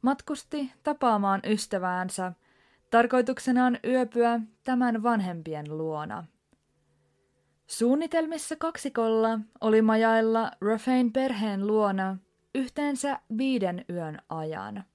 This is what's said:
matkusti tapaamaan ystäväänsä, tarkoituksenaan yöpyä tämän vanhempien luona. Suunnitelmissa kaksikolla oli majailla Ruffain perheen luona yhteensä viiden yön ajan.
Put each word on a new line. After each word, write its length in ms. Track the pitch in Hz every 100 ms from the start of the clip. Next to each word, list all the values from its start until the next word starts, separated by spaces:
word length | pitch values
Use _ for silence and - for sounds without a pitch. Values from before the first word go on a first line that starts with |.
matkusti 680 | 240 277 - 294 - 302 269 _
tapaamaan 580 | - 294 254 214 202 196 -
ystäväänsä, 840 | 214 - 196 180 180 185 - 185 175 _ _ _ _ _
tarkoituksenaan 880 | 226 240 254 240 262 - 247 254 240
yöpyä 560 | - 254 247 240 233 233 220 _
tämän 380 | - 254 247 226
vanhempien 760 | 226 226 185 170 160 156 151 156
luona. 460 | 160 156 151 107 165 _ _ _ _ _ _ _ _ _ _ _ _ _ _
Suunnitelmissa 920 | - 240 277 320 330 320 320 - 311
kaksikolla 840 | 330 320 277 233 226 220 220 226 214 _
oli 220 | 220 220
majailla 680 | 220 220 226 226 220 226 226 -
Ruffain 520 | 202 220 240 254 247
perheen 540 | 247 262 220 220 196 202
luona 500 | 214 208 190 190 190 _ _ _
yhteensä 640 | 269 254 - 285 269 285 269 _ 220
viiden 460 | 269 254 196 180 -
yön 280 | 175 160 151 _
ajan. 560 | 160 156 156 202 208 190